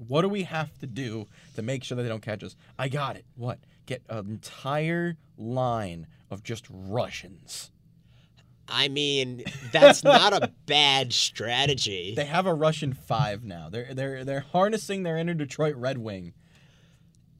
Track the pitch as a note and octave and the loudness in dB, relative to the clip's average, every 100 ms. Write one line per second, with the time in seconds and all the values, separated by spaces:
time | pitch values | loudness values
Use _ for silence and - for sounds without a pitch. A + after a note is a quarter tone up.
0 | A#2 C#3 F#3+ G3+ E3+ D#3+ D3+ - D#3+ G#2+ | -2 0 2 0 -4 -4 -6 -8 -12 -8
1 | B2+ A2 G#2 - - - A2 C3+ - B2 | -6 -8 -10 -16 -16 -10 -6 -6 -6 -6
2 | A#2+ A2 A2+ G#2+ F#2 - - - C3 C#3+ | -4 -6 -6 -8 -10 -16 -18 -8 -4 -4
3 | C#3 G2 - - A#2+ - _ _ - B2+ | -4 -8 -16 -10 -8 -8 _ _ -10 -10
4 | - A2+ G2 A2 - - C3 D3+ D#3+ E3+ | -8 -10 -8 -10 -12 -12 -6 -2 -2 -2
5 | F3 E3 _ - A2 B2+ B2+ A#2 G2 E2+ | -2 -6 _ -12 -6 -2 0 -2 -4 -8
6 | D#2+ - - - G#2+ A2+ - F#2 F#2+ A2+ | -14 -20 -16 -14 -10 -10 -12 -14 -6 -4
7 | F#2 - - F#2 - - - _ _ _ | -4 -6 -14 -20 -16 -16 -16 _ _ _
8 | _ - _ _ _ _ - A#2+ C#3 C#3 | _ -20 _ _ _ _ -6 0 0 0
9 | D3 C#3 B2+ B2 - - B2+ D#3+ C#4+ - | 0 0 -2 -4 -10 -12 0 10 10 10
10 | C4+ B3+ G#4 F#4+ B3+ - - D3 C#3+ C3+ | 8 8 8 4 0 -6 2 6 6 4
11 | B2+ - - - G#2+ A#2+ C#3+ C3 A2 F#2+ | 2 0 0 -2 -2 0 2 2 -2 -4
12 | F2+ B2 C#3+ E3+ F#3 D#3+ D#3 D#3 C#3+ C3 | -6 -4 -2 0 0 2 2 2 -4 -6
13 | - A2+ G#2+ G2+ A2+ E2+ D#2+ A2 B2+ C3 | -2 0 0 -2 -8 -12 -8 -8 -8 -6
14 | C3+ C3 C3 C3+ C3+ F3 G3+ G#3+ - G3 | -6 -6 -6 -6 0 2 2 0 -4 -4
15 | F3 D#3+ E3+ E3 C#3 - D#3 C3 B2 C3+ | -2 -2 -2 -2 -4 -2 -2 0 -4 -4
16 | A2 F#2+ F2 - _ _ _ _ _ _ | -6 -8 -12 -18 _ _ _ _ _ _
17 | _ _ _ | _ _ _